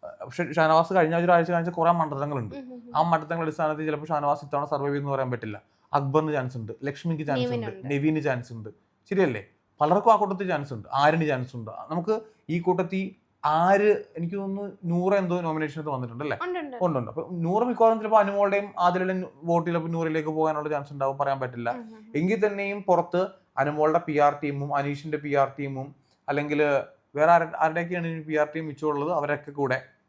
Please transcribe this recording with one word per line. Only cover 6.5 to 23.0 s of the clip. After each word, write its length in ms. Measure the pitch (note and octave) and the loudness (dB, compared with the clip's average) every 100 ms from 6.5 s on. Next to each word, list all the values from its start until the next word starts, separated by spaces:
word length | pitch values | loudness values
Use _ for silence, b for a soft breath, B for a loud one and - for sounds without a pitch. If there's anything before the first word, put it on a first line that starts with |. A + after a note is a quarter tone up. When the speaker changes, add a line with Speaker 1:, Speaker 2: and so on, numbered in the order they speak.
| B2+ | -8
Speaker 1:
ഉണ്ട്, 160 | A2 - | -10 -8
ലക്ഷ്മിക്ക് 420 | C#3 C#3+ E3+ D#3 D3+ | -8 -6 -6 -4 -2
ചാൻസ് 180 | C3 | -2
ഉണ്ട്, 80 | B2 | -2
Speaker 2:
നിവിനുണ്ട്. 380 | A#2+ A2+ - C3 | -4 -6 -10 -6
Speaker 1:
നെവിന് 300 | C#3+ D3+ D#3 | -2 0 0
ചാൻസ് 320 | C#3+ B2+ A#2+ | -2 -4 -6
ഉണ്ട്. 160 | A2+ A2 - _ _ _ | -14 -14 -16 _ _ _
ശരിയല്ലേ? 360 | G3 F3 A2 F#2+ _ _ _ | 2 2 0 -10 _ _ _
പലർക്കും 320 | D3 F#3 G#3 | 2 4 6
ആ 40 | G#3+ | 4
കൂട്ടത്തിൽ 320 | G3+ F#3+ F#3+ | 4 -2 -2
ചാൻസ് 240 | D#3 C#3 | -4 -4
ഉണ്ട്. 160 | A#2 G2+ | -10 -6
ആരിന് 340 | C3+ D3 E3 D#3 | 2 4 4 0
ചാൻസ് 300 | C3 B2+ B2 | -2 -4 -10
ഉണ്ട്. 140 | A2 F#2 - | -12 -14 -6
നമുക്ക് 300 | E3 F3 G#3+ A3 b - | -6 -2 -2 -4 b -4
ഈ 80 | E3+ | -2
കൂട്ടത്തിൽ 640 | E3+ F3+ F3 F#3+ F#3+ - _ _ | 0 0 0 -2 -6 -10 _ _
ആര്, 600 | D3 D#3 F3+ G3 G#3 G3+ - D#3+ | 0 2 4 6 4 2 0 -8
എനിക്ക് 180 | E3+ | -6
തോന്നുന്നു 380 | G3 G3 G3 G3+ - | -4 -6 -6 -8 -8
നൂറ് 300 | F3 E3+ F#3 | -2 0 4
എന്തോ 260 | G3+ F3+ F3+ | 2 2 -2
നോമിനേഷൻ 440 | E3+ D#3 D#3 C#3+ | -2 -2 -4 -6
വന്നിട്ടുണ്ടല്ലേ? 540 | D3+ C3 B2 A#2 D3 A#2 | -6 -4 -6 -6 -6 -4
Speaker 2:
ഉണ്ട്, 160 | F4 F4+ | -6 -6
ഉണ്ട്. 180 | D4 B3 | -8 -4
Speaker 1:
ഉണ്ട്, 160 | F#3 C#3+ | -2 -2
ഉണ്ട്. 120 | A2 | -4
അപ്പൊ 180 | G#2+ - | -8 -8
നൂറ് 340 | F3 E3+ G3+ | -4 -2 0
മിക്കവാറും 340 | B3 A#3 A3+ A3+ | 0 4 4 4
ചിലപ്പോ 200 | G#3+ A3 | 4 4
അനുമോളുടെയും 540 | G3+ G3+ G3+ G3+ G3+ G3 | 4 2 2 2 -2 2
ആദിലുടെയും 480 | F3 F3+ F#3 F#3 F#3 C#3 | 2 2 0 -2 -6 -10
വോട്ട് 260 | E3 E3+ E3 | 0 0 2
ചിലപ്പോ 180 | E3+ E3 | -2 -2
നൂറിലേക്ക് 400 | E3 E3 D#3 D#3 | -2 -2 -2 -2
പോകാനുള്ള 400 | D#3 D#3 D3+ D3+ | 0 0 0 -2
ചാൻസ് 240 | D3+ C#3 | -4 -6
ഉണ്ടാവും, 260 | C#3+ C3+ C#3 | -4 -2 0
പറയാൻ 220 | C#3 C3+ | -2 0
പറ്റില്ല. 300 | B2+ A#2+ A#2 | -4 -4 -4
Speaker 2:
ഉം, 60 | F3 | -4
ഉം, 60 | |
ഉം. 300 | A3+ A3 - D3 | -8 -18 -6 -2
Speaker 1:
എങ്കിൽ 300 | F3+ G#3+ G#3 | 0 2 0
തന്നെയും 360 | G3+ G3 G3+ | 0 -6 -6
പുറത്ത് 440 | F#3+ F3 | 2 2